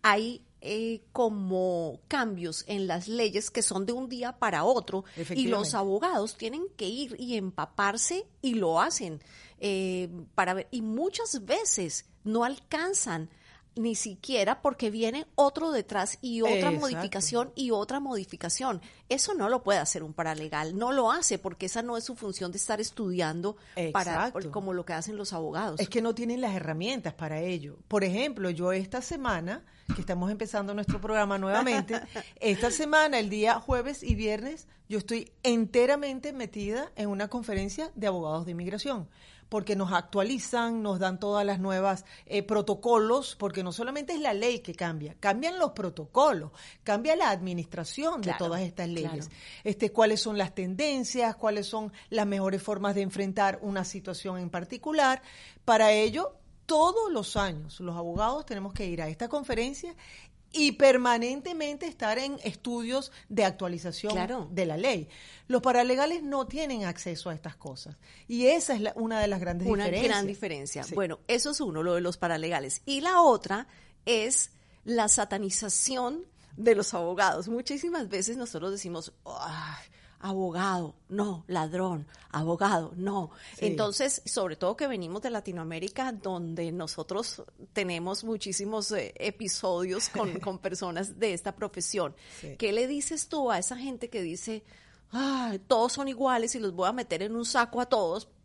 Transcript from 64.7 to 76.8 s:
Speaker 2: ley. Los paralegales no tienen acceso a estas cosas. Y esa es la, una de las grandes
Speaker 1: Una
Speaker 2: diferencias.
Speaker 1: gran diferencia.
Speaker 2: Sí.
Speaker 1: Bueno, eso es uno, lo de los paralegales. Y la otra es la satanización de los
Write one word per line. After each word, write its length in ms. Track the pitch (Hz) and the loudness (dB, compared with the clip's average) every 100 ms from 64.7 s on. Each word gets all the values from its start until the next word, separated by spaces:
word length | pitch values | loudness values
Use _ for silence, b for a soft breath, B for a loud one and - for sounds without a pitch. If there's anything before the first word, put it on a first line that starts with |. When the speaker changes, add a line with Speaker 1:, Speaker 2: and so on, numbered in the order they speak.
| 156 | 0
Speaker 2:
ley. 300 | 247 208 151 B B B - | 0 0 -4 B B B 0
Los 140 | 247 | 2
paralegales 600 | 262 247 247 254 302 339 | 6 6 6 4 2 0
no 240 | 294 277 262 | -2 -2 -2
tienen 380 | 285 302 240 190 | -4 -4 -2 -4
acceso 440 | 170 180 160 180 | -4 -6 -6 -6
a 40 | |
estas 220 | 156 160 - | -8 -10 -12
cosas. 420 | 147 135 156 147 B B - | -14 -12 -14 -18 B B -6
Y 200 | 240 247 | 4 6
esa 260 | 330 320 | 6 2
es 80 | 240 | 0
la, 120 | 214 - | 0 -2
una 240 | 226 220 | -2 2
de 60 | 208 | 2
las 120 | 190 | 0
grandes 280 | 175 175 185 | -2 0 2
Speaker 1:
Una 180 | 208 208 | 2 2
Speaker 2:
diferencias. 300 | 185 240 208 | 2 2 2
Speaker 1:
gran 100 | 196 | 0
diferencia. 560 | 196 196 147 139 147 | -4 -6 -6 -6 -8
Speaker 2:
Sí. 120 | 127 170 | -4 -2
Speaker 1:
Bueno, 240 | 185 - - | -2 -4 0
eso 240 | 240 277 | 0 0
es 100 | 294 | -2
uno, 220 | 254 156 | -2 0
lo 120 | 170 175 | 2 2
de 60 | |
los 160 | 175 175 | 0 -2
paralegales. 640 | 175 160 160 165 135 - - | -2 0 0 -2 -2 -6 -2
Y 160 | 277 | 0
la 200 | 330 370 | 4 8
otra 460 | 330 220 - 196 254 b b b - | 8 8 2 -4 -4 b b b 2
es 460 | 226 220 262 - b b b | 2 4 2 0 b b b
la 240 | - 233 214 | -2 2 4
satanización 1160 | - 208 196 196 190 214 - - 254 247 311 370 b b - | 4 4 -2 -2 -2 0 0 0 0 -2 -4 -10 b b 2
de 200 | 226 | 6
los 180 | 208 | 6